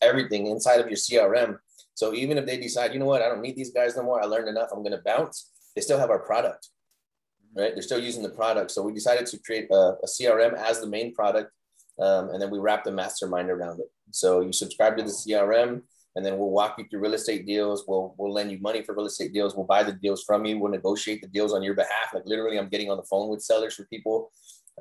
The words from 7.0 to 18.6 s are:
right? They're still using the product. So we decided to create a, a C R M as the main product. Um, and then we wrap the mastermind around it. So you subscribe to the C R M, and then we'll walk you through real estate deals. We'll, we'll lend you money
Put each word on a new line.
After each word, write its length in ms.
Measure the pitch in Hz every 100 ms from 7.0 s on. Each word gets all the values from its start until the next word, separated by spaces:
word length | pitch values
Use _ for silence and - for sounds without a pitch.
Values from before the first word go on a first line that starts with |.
| _ _ _ _ _ 98
right? 180 | 107
They're 100 | 107
still 160 | 90 123
using 240 | 120 117
the 60 | 101
product. 420 | 98 110 110 95
So 100 | -
we 100 | 101
decided 360 | 107 117 123 120
to 100 | 101
create 320 | - 110 -
a, 260 | 95 92 95
a 40 | -
C 180 | - 120
R 140 | 113
M 160 | 117 -
as 260 | 110 113
the 60 | 110
main 260 | 104 120
product. 380 | 117 104 104 107 _ _ _ _ -
Um, 300 | 95 95 92
and 100 | 92
then 80 | 98
we 80 | 101
wrap 260 | 104 107
the 80 | 107
mastermind 600 | 95 95 - 95 90 90
around 300 | 90 87 85
it. 100 | 95 _ _
So 300 | - 92 92
you 100 | 92
subscribe 460 | 92 98 - 110 110
to 60 |
the 80 | 107
C 240 | 101 107 107
R 180 | 101
M, 300 | 113 123 123 - _ _ -
and 100 | 98
then 120 | 95
we'll 120 | 101
walk 260 | 98 107 -
you 80 | 110
through 120 | 104
real 120 | 104
estate 320 | 110 110 104 98
deals. 400 | 104 104 101 -
We'll, 280 | 95 95 -
we'll 160 | 101
lend 180 | 104 104
you 80 |
money 220 | 95